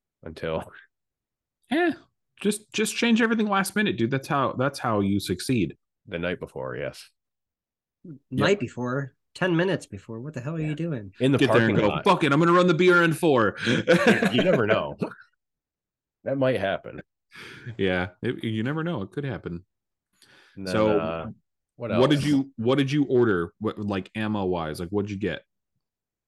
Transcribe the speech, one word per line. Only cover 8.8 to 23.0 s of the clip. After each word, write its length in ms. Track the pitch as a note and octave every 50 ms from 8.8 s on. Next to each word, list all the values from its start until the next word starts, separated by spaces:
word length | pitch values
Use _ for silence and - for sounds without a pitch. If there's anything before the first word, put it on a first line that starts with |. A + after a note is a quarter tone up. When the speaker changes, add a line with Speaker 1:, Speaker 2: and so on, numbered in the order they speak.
| B2 B2 B2+ C#3 C#3 B2+ - _ _ _ -
Speaker 3:
ten 220 | - F3 F#3 E3+
minutes 300 | D#3+ F3+ G3 E3+ - -
before. 340 | - G#2 G2+ - - A2+ A2+
What 140 | B2+ D3+ D#3
the 80 | B2+
hell 140 | A2+ C#3+ E3
are 40 | D#3+
Speaker 1:
Yeah. 80 | D#3 D3+
Speaker 3:
you 60 | D3+
doing? 380 | D3+ E3 E3+ D3+ A#2 G2+ F#2+ - -
Speaker 1:
In 120 | B2 C3+
the 60 | C#3+ A#2+
Speaker 2:
Get 100 | - -
there 100 | A2 A#2 A2+ A2+
and 40 |
Speaker 1:
parking 40 | G#2 -
Speaker 2:
go, 100 | G#2+ G#2 -
Speaker 1:
lot. 80 | - -
Speaker 2:
"Fuck 200 | G3+ F3+ E3 D#3
it, 60 | C#3+ C#3
I'm 60 | D3+
gonna 120 | E3+ E3+
run 160 | F3 F3+ F3+ F3+
the 60 | E3+
B 180 | D3+ F3+ F3+
R 100 | F3+ F3 E3+
N 100 | E3 D#3
four." 420 | - - D#3+ C#3 A#2+ A2 F#2+ - -
<laughs> 40 | -
Speaker 1:
You 800 | A2+ - - - - - F3 - A#3+ G#3 - A#3 G3+ - - -
never 220 | F#3 E3+ C3+ A2
know. 320 | G#2 A2 G2 D#2 C#2+ C#2+ -
<laughs> 60 | - - - - - _ _ _ _ _ _ _ _ _ _ _ _ _ _ _ _ _ _ _ -
That 120 | - C3+ C#3
might 200 | C3 C3 B2 G2
happen. 440 | F#2+ G2 F#2 - - A1 A#1 - - _ _ _ _ _ - - - - - - - A#2+ A2+ -
Speaker 2:
Yeah, 340 | G2 F#2+ F#2 F2+ F2+ F#2 - _
it, 240 | - A2 - - -
you 180 | A#2 A2 A2 A2
never 180 | C3 D3+ D#3+
know. 200 | D#3 F3 E3+ A#2
It 100 | F#2+ -
could 140 | - D3 C#3+
happen. 400 | C#3 B2 E2 - E2+ E2+ E2+ F2+ _ _ _ _ _ _ _ _ _ _ _ _ _ _ _ _ _ _
Speaker 1:
And 100 | G2 F#2+
then, 60 | F#2
Speaker 2:
So, 260 | G2+ A2 G#2+ A2 G#2 E2
Speaker 1:
uh, 280 | E2 D#2+ E2 E2 D#2+ A2+ - - _ _ _ _ _ _ _
what 160 | - - -
Speaker 2:
what 180 | G2 A#2 B2+ C#3
did 80 | D3+ C#3+
Speaker 1:
else? 60 | C3+
Speaker 2:
you, 240 | D3 D3 C3+ C3+ - -
what 220 | - A2+ A#2+ C3+ C#3+
did 120 | C#3 C3
you 140 | C#3+ D3+